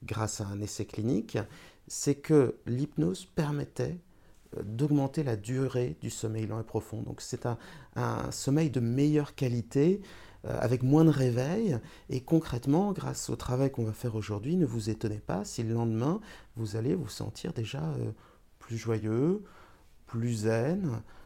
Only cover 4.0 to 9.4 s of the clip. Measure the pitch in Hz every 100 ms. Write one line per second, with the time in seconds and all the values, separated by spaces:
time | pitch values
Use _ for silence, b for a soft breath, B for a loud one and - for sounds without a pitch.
4 | - b b b - - 101 113 147 147
5 | 135 160 139 104 101 131 131 123 120 -
6 | 117 - 110 110 107 110 110 110 - 110
7 | 113 - - 120 123 117 B B B 120
8 | 120 113 127 - - 147 160 123 117 123
9 | 147 151 143 -